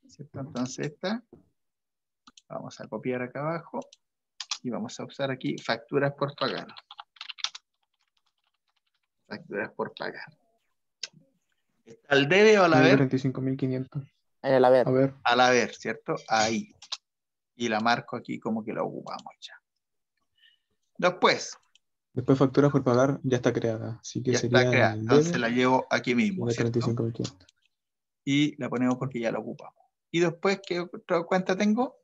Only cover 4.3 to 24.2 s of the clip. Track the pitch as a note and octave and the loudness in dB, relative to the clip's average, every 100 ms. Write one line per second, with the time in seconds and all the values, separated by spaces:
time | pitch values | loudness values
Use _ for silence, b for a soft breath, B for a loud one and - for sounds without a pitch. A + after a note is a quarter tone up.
4.3 | _ - - B2+ G#2 A2+ - B2 - C3+ | _ -12 -10 -8 -8 -8 -10 -14 -6 -6
5.3 | B2+ C#3 - - A#2 - C#3+ C#3 C#3 C#3+ | -4 -6 -8 -6 -6 -4 -2 -2 -2 -8
6.3 | - C3 F2 E2+ - _ - - _ - | -4 -6 -6 -10 -18 _ -20 -20 _ -20
7.3 | - - - _ _ _ _ _ _ _ | -10 -10 -10 _ _ _ _ _ _ _
8.3 | _ _ _ _ _ _ _ _ _ _ | _ _ _ _ _ _ _ _ _ _
9.3 | G#2 - G2+ - - G#2+ - G2 - - | -18 -12 -10 -10 -8 -12 -8 -12 -12 -18
10.3 | _ _ _ _ _ _ _ - D#3 _ | _ _ _ _ _ _ _ -16 _ _
11.3 | _ _ _ _ _ _ A#2 _ C#3+ C#3 | _ _ _ _ _ _ -20 _ 2 4
12.3 | F#3 G#3+ G#3 F3 D3 C3+ C#3 C3 C3 C3+ | 6 6 6 6 6 6 6 4 0 -2
13.3 | B2+ C3 C3+ C3+ C3 C3 D3 C#3 _ _ | -4 -4 -4 -4 -4 -6 -10 -12 _ _
14.3 | _ C3+ C3+ B2+ B2+ A#2+ C3 C3+ - A#2+ | _ 2 4 6 6 4 4 2 0 0
15.3 | A#2+ B2 B2 G#2 - A2 A2 - D#3+ - | 4 6 4 2 -6 -8 -8 -6 -8 -2
16.3 | A2+ A2 A2+ G#2 _ - - _ _ _ | 0 2 0 -6 _ -16 -16 _ _ _
17.3 | _ _ _ A#2 G#2+ A#2 A#2+ - A#2+ - | _ _ _ -2 0 0 0 -2 -12 -10
18.3 | B2 A#2 A2 G#2+ F2+ F#2 F2+ - - - | -10 -6 -6 -6 -6 -6 -6 -12 -14 -16
19.3 | - - - _ _ _ _ _ _ _ | -20 -20 -20 _ _ _ _ _ _ _
20.3 | _ b b _ _ _ - F3+ F3+ B2 | _ b b _ _ _ -2 -2 2 2
21.3 | C3 - - _ _ _ _ _ - A#2+ | 2 -4 -16 _ _ _ _ _ -8 0
22.3 | C3+ C#3 C#3 C#3+ C#3 C3 A#2+ C#3 C#3 C3+ | 4 4 4 4 2 2 2 2 0 -2
23.3 | B2 B2+ A#2 A#2 A2 A2+ A#2 - B2 | 0 0 0 -2 -4 -8 -10 -10 -6